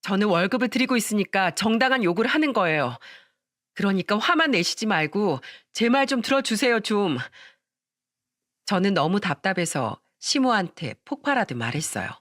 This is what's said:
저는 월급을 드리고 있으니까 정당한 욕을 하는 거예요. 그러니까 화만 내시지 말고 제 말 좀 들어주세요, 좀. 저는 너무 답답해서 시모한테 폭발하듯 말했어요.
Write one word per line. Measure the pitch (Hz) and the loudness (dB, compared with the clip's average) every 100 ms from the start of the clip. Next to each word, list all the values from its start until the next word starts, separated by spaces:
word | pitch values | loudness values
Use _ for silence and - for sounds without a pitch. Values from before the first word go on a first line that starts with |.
저는 | - 196 208 | -2 0 2
월급을 | 170 185 247 240 | 2 2 0 -2
드리고 | 247 254 247 | 0 0 0
있으니까 | 196 214 196 196 185 | 0 -2 0 0 0
정당한 | - 214 220 262 262 | 0 0 2 2 2
욕을 | 190 175 233 | 2 0 0
하는 | 311 302 | 2 2
거예요. | 226 180 156 127 123 - - _ _ _ _ _ | 2 2 2 0 -4 -16 -20 _ _ _ _ _
그러니까 | - 202 196 175 208 | -4 0 0 0 -2
화만 | 233 339 320 | 2 2 4
내시지 | 220 170 - | 2 0 -2
말고 | 220 185 151 190 208 135 - - _ | 0 0 0 0 0 -2 -6 -20 _
제 | - 233 | -2 2
말 | 262 277 | 2 2
좀 | 269 | 0
들어주세요, | 220 269 - 214 254 233 | 0 0 0 0 2 2
좀. | 208 208 202 127 - - - _ _ _ _ _ _ _ _ _ _ _ | 0 0 0 -2 -6 -14 -20 _ _ _ _ _ _ _ _ _ _ _
저는 | - 196 190 | -2 0 2
너무 | 185 147 196 | 2 2 0
답답해서 | 190 147 190 185 170 151 117 107 _ _ | -2 -4 -2 -2 -2 -2 -4 -6 _ _
시모한테 | - 294 254 220 180 - 135 - | -4 0 2 2 -2 -6 -12 -12
폭발하듯 | - 285 - 269 208 123 | -10 -6 -2 0 0 -4
말했어요. | 117 147 - 107 92 - | -4 -4 -6 -6 -8 -12